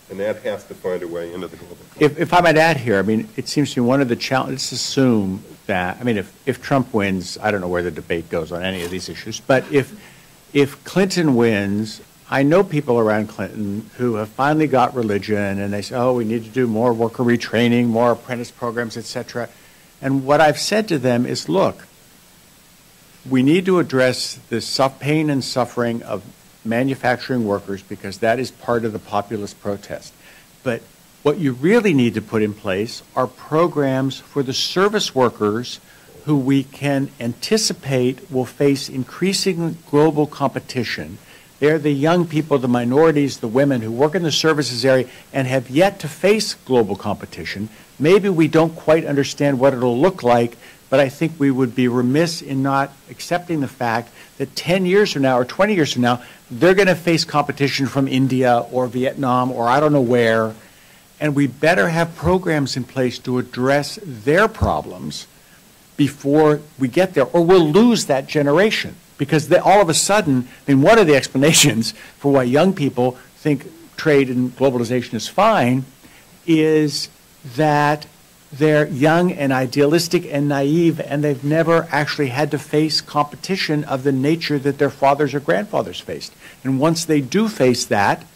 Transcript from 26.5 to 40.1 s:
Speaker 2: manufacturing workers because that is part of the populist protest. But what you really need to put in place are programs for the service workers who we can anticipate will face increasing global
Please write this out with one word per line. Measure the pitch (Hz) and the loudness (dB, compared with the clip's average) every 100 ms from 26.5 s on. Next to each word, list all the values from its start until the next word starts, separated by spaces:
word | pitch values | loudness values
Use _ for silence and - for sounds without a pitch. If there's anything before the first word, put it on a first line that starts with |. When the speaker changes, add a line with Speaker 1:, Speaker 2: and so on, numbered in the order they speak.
| _ | _
Speaker 2:
manufacturing | 110 117 135 127 123 120 - 127 107 | -4 -2 -2 -2 -2 -2 -2 -2 -2
workers | 101 98 98 | -2 -4 -10
because | - 104 98 92 | -12 -14 -12 -4
that | 113 120 | -2 0
is | 123 | -4
part | - - 120 | -8 -4 -2
of | 113 | -2
the | 104 | -8
populist | - 104 - 110 101 - | -6 -6 -4 -8 -10 -10
protest. | 104 101 - - - - - - - _ | -10 -10 -10 -16 -16 -20 -20 -20 -20 _
But | 131 117 - _ _ _ | -8 -8 -10 _ _ _
what | 143 170 | -2 0
you | 143 | -2
really | 123 160 233 208 | 0 2 4 4
need | 139 120 | 2 2
to | 107 | 0
put | - 113 | -4 -2
in | 104 | -2
place | 104 104 92 113 - - | -4 -4 -4 -4 -10 -8
are | 127 127 | -4 -4
programs | - - 156 175 151 139 131 135 - | -6 -4 0 0 0 -2 0 -2 -6
for | - 147 | -8 -6
the | 135 | -4
service | 123 - 180 202 214 - | -4 -4 0 0 0 -2
workers | 131 120 - 104 110 127 - - - - - | 2 0 2 -2 -2 -6 -14 -20 -20 -20 -12
who | 151 147 | -2 -2
we | 131 139 | 2 0
can | 127 - 143 139 135 - | -2 -6 -2 -2 -4 -6
anticipate | 120 - - 220 - 196 139 131 123 131 - | -8 -8 -2 -2 0 -6 -2 0 0 -2 -6
will | 127 117 | -6 -6
face | - 143 139 - | 0 0 0 -4
increasing | 131 123 - 180 196 196 170 165 160 - | -8 -8 -4 -2 -2 -2 -2 -4 -6 -2
global | 147 156 | 2 2